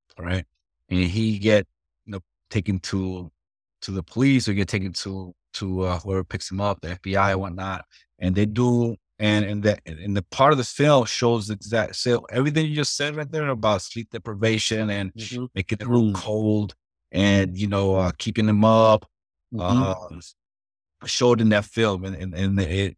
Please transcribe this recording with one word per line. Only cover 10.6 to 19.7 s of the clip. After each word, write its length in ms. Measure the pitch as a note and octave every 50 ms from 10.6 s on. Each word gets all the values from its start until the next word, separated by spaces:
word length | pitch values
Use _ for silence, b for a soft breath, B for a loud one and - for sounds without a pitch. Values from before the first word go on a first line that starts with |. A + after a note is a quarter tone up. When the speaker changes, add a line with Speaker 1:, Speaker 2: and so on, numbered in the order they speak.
| B2
Speaker 1:
film 400 | - - - C#3+ D3+ D3 C3+ A#2
shows 440 | G#2 - - - A#2 A#2 A#2 G2+ G2+
exact, 460 | G#2+ G2 - G#2 A2 A2+ G#2 - -
so 280 | - - B2 A#2+ A#2 - -
everything 360 | - A#2+ C3+ D3+ D3 D#3 D#3+
you 100 | D3+ D3+
just 200 | D3+ C#3+ - -
said 200 | - C#3+ D3 D3
right 140 | D#3 D3+ C#3
there 180 | - D#3+ D3+ C#3+
about 340 | C3 A2 G#2 A2 G#2 F#2+ -
sleep 280 | - - A#2 A2+ -
deprivation 800 | - A2+ - A#2 A2 G2 G#2+ A2 A2+ A2 - - A2+ A2 A2 G#2+
and 240 | G2+ G2+ G2 F#2 -
Speaker 2:
Mm-hmm. 340 | A2+ A2 - - B2 B2 B2+ -
Speaker 1:
making 220 | G2 F#2+ - A2+ G#2+
the 100 | - A#2+
room 240 | A#2+ A#2+ A#2 G#2+ G2+
Speaker 2:
Mm. 20 |
Speaker 1:
cold 600 | F#2 - G#2+ G#2+ G#2+ A2 G#2+ G#2+ G#2+ G#2 G2 - _ _ _ _ _ _ _
and, 480 | - - G2 G2+ G2+ G2 G2 F#2+ F2+ F#2
you 80 | G#2
know, 300 | G2+ G2 G2 G2 G2 F#2+
uh, 160 | F#2+ F#2 F2+ F2
keeping 300 | - - A#2+ A2 - A2
them 180 | G#2+ G#2+ G#2 G#2+
up, 400 | A2+ A2+ A2+ A2+ A2 G#2+ G#2+ - - _ _ _ _ _ _ _ _ A#2+
Speaker 2:
Mm-hmm. 300 | A2 F2 F2+